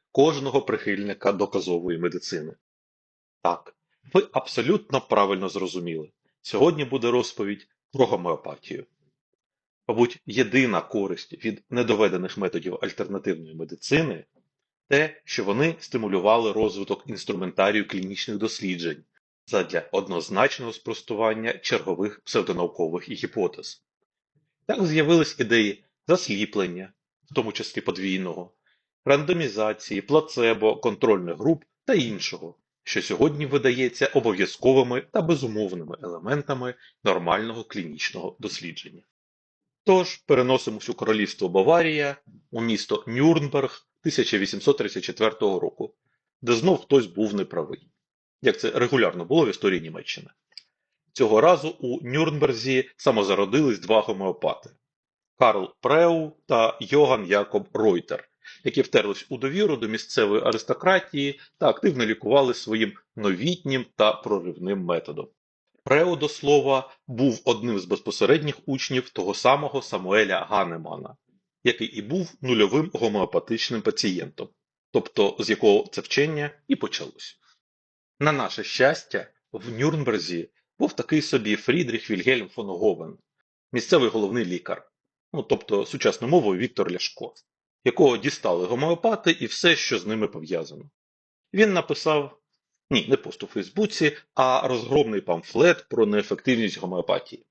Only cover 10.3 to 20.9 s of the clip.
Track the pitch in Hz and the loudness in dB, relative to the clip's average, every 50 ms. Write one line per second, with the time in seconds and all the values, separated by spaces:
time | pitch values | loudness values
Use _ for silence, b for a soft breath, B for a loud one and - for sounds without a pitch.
10.3 | 104 120 127 104 107 135 131 120 101 82 - - - 110 98 95 87 - - - | 0 0 0 2 2 2 2 4 2 0 -2 -2 -4 -4 -4 -4 -4 -8 -10 -16
11.3 | - - - 113 104 - _ _ - 120 123 110 110 104 107 98 90 90 92 92 | -18 -8 -8 -8 -8 -8 _ _ -2 -2 0 2 4 4 4 2 2 -2 -6 -6
12.3 | - - 95 90 - 87 82 92 90 - - 98 85 - 104 - 98 95 - 104 | -6 -6 -6 -4 -4 -4 -6 -6 -6 -6 -6 -8 -6 -8 -8 -6 -6 -6 -4 -4
13.3 | 90 80 82 78 80 80 82 78 - - - - 143 156 165 143 98 80 - _ | -6 -6 -8 -14 -14 -14 -12 -12 -12 -14 -6 -2 0 0 0 -2 -4 -8 -12 _
14.3 | _ _ _ _ _ _ _ _ _ _ _ _ 139 139 156 151 - - _ - | _ _ _ _ _ _ _ _ _ _ _ _ 2 2 2 2 -2 -10 _ -8
15.3 | - - 104 98 101 120 147 165 160 165 - - - 123 110 101 95 95 87 104 | -6 -4 -2 -2 0 2 2 0 0 -4 -10 -6 -4 -4 -2 0 0 2 4 4
16.3 | 110 117 113 107 95 107 110 107 92 98 98 - 101 - - - 110 92 - - | 4 4 4 2 0 0 0 0 -2 -4 -6 -6 -6 -6 -6 -12 -14 -12 -8 -8
17.3 | 104 92 92 90 - - 95 101 104 107 98 - - 98 92 95 101 - - - | -6 -6 -6 -6 0 2 2 2 2 0 -2 -4 -6 -8 -8 -8 -8 -8 -8 -8
18.3 | 110 101 110 110 - - 107 95 92 87 85 82 76 71 _ _ _ _ _ _ | -6 -6 -6 -6 -6 -6 -6 -6 -6 -4 -6 -6 -8 -8 _ _ _ _ _ _
19.3 | _ _ _ - - 101 87 - - 85 - - - 95 101 98 92 85 80 - | _ _ _ -4 -2 -2 -2 0 -4 -6 -6 -2 -4 -4 -4 -2 -6 -6 -6 -4
20.3 | 107 95 123 139 - - 127 117 110 - - - | -2 0 0 0 0 -4 -10 -12 -12 -12 -10 -10